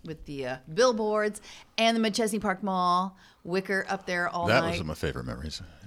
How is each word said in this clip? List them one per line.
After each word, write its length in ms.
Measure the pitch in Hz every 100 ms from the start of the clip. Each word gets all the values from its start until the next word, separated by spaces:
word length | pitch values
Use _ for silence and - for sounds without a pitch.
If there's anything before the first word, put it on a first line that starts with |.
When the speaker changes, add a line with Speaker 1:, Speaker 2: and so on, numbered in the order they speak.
| 165
Speaker 1:
with 180 | 156 -
the, 200 | 139 127
uh, 100 | 131 -
billboards 680 | 160 254 220 214 214 214 208 - - - -
and 200 | 226 226
the 80 | 220
McChesney 300 | 202 220 208
Park 240 | 202 190
Mall, 540 | 202 185 180 180 190 190 - _
Wicker 420 | - 185 190 190 -
up 160 | 196 -
there 240 | 180 175
all 180 | 175 170
Speaker 2:
That 140 | 123
Speaker 1:
night. 60 | 165
Speaker 2:
was 80 | -
one 40 |
of 60 | 78
my 60 |
favorite 320 | 76 80 65 62
memories. 360 | 60 76 - - -